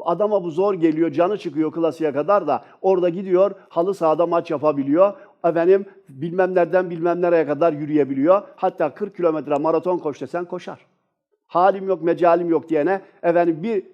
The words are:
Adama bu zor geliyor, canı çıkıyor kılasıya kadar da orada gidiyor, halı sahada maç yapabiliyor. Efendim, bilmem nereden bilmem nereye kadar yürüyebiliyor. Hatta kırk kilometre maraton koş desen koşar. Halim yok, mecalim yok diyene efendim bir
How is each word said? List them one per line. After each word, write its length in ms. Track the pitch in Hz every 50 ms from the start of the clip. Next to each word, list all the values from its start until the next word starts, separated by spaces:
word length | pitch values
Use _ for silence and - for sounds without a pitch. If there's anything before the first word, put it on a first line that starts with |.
Adama 440 | - - 170 170 208 208 214 196 180
bu 60 | 175
zor 240 | 151 156 190 208 202
geliyor, 360 | 185 160 165 151 156 165 165
canı 280 | 143 143 170 180 208 196
çıkıyor 340 | - 175 139 151 156 156 -
kılasıya 400 | 165 165 160 147 - 160 151 135
kadar 340 | 139 151 160 202 208 190
da 180 | 147 139 110 - - - - -
orada 260 | 190 196 180 175 180
gidiyor, 420 | 165 185 202 190 180 175 190 202 196 190 - _
halı 260 | - 170 170 190 196
sahada 320 | 190 170 160 156 151 139
maç 240 | 170 170 170 165 -
yapabiliyor. 600 | 160 139 131 151 151 139 135 139 143 165 190 202 196 - - - _ _ -
Efendim, 420 | 170 160 165 165 175 190 196 196 - - _ _ _
bilmem 460 | 139 135 135 170 165 185 185 180 185
nereden 360 | 185 175 165 170 185 185 185
bilmem 320 | 175 165 160 175 170 175 180
nereye 240 | 175 175 165 156
kadar 260 | 139 147 139 165 170 156
yürüyebiliyor. 680 | 147 151 143 151 151 147 131 139 135 135 160 185 202 196 - -
Hatta 380 | - - 185 180 - 170 147 -
kırk 220 | - 208 202 196
kilometre 420 | - 175 165 160 156 139 143 147 143
maraton 400 | 147 160 165 160 - 180 185 175
koş 220 | - 156 135 -
desen 240 | 143 123 - 170 180
koşar. 420 | 175 180 180 175 - 151 131 _ _ _ _ _ _ _ _ _ _ _ _ _
Halim 420 | _ - 165 180 196 196 196 190 190
yok, 140 | 190 165 160
mecalim 480 | 170 165 147 170 175 170 175 175 170
yok 180 | 165 151 - -
diyene 320 | 165 151 147 170 190 190 190 - _ _ -
efendim 400 | 170 170 170 170 170 165 151 165
bir 240 | 226 226 196 180 -